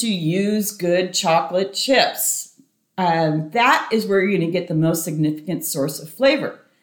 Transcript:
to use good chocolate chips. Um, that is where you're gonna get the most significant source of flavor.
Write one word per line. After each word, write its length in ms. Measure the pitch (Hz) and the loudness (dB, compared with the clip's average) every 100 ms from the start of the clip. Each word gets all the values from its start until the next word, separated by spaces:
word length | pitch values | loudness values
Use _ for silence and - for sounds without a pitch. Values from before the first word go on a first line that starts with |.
to 60 | 226 | -2
use 640 | 190 156 185 202 214 196 | -2 0 0 0 0 -2
good 420 | - 175 175 185 | -4 0 0 0
chocolate 600 | - 175 165 160 180 196 | -2 2 2 2 -2 -2
chips. 880 | - - 247 - - - - - _ _ _ _ - | -4 2 4 4 0 -4 -4 -8 _ _ _ _ -2
Um, 520 | 180 165 160 156 156 | 0 2 2 0 -2
that 380 | 233 233 302 - | 0 2 2 2
is 140 | 220 190 | -2 2
where 160 | 196 | 2
you're 180 | 190 190 | 2 0
gonna 120 | 165 | 0
get 160 | 175 175 | -2 -2
the 80 | 156 | 0
most 280 | 160 160 | 2 0
significant 640 | 175 156 151 151 - 156 - | -2 -2 0 -2 -6 -6 -4
source 340 | 151 143 - | -4 -4 -4
of 100 | 147 | -14
flavor. 500 | - 269 277 147 - _ _ | 0 2 2 -2 -10 _ _